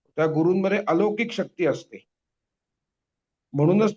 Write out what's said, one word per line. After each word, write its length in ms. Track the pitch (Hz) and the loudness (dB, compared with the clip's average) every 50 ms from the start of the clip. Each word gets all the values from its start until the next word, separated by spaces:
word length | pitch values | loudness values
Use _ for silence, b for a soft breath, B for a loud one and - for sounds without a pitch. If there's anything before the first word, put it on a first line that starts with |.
| _ _ - | _ _ -4
त्या 100 | 151 160 | -2 -2
गुरूंमध्ये 580 | 156 143 151 165 180 185 196 185 190 202 - - | 0 0 0 0 2 2 2 0 0 -2 -2 -2
अलौकिक 440 | 160 165 175 208 214 214 220 233 233 | 0 0 0 0 0 0 -4 -6 -6
शक्ती 340 | - - 175 - _ - 175 | -4 -8 -8 -8 _ -4 -2
असते, 400 | 147 123 - - - 110 98 _ _ _ _ _ _ _ _ _ _ _ _ _ _ _ _ _ _ _ _ _ _ _ _ _ _ _ _ _ _ - | -2 -2 -4 -8 -18 -20 -20 _ _ _ _ _ _ _ _ _ _ _ _ _ _ _ _ _ _ _ _ _ _ _ _ _ _ _ _ _ _ -2
म्हणूनच 400 | 139 147 170 185 208 220 208 202 | 2 2 4 4 4 2 0 2